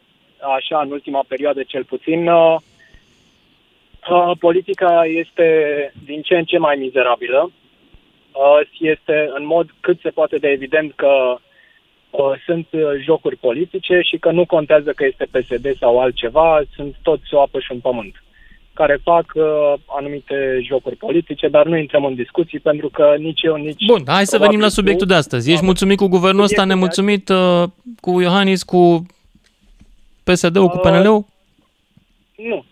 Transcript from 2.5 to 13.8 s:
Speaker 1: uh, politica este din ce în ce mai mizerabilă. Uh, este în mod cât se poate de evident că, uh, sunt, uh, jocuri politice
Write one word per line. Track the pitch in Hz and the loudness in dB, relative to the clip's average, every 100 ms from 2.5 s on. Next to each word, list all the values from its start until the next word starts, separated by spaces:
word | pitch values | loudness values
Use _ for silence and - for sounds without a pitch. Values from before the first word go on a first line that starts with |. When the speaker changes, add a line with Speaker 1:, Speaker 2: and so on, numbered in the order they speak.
| 160 - _ _ _ _ _ _ _ _ _ _ _ _ - - | 2 -6 _ _ _ _ _ _ _ _ _ _ _ _ -14 -2
Speaker 1:
uh, | 175 175 170 | 0 2 0
politica | 170 180 190 190 180 170 | 0 0 -2 -2 2 2
este | 165 165 160 - 165 160 147 147 139 - | 2 -2 -4 0 2 2 0 -2 -6 -12
din | 139 151 | -16 -8
ce | - 175 | -2 0
în | |
ce | 165 170 | 0 0
mai | 151 143 | 0 0
mizerabilă. | 131 131 123 120 120 135 180 _ _ _ _ - _ _ _ | -2 0 0 0 0 0 0 _ _ _ _ -20 _ _ _
Uh, | 135 139 147 147 - | 0 4 4 2 -4
este | 156 151 - 151 147 | -4 -2 -2 -2 -2
în | 139 147 | -4 -2
mod | 170 165 _ | -2 -2 _
cât | 185 170 | -4 -2
se | 160 | -4
poate | - 151 151 | -2 -2 0
de | 147 | -2
evident | 135 135 156 151 | -2 -2 -4 -4
că, | - 139 135 127 - _ _ _ _ _ _ _ | -2 2 2 0 -4 _ _ _ _ _ _ _
uh, | - 139 135 - | -4 -2 -2 -6
sunt, | 170 160 | -6 -6
uh, | 160 147 143 | -4 -2 -2
jocuri | 139 156 147 131 | -2 -2 -2 -4
politice | 123 135 180 190 | -4 -4 -6 -6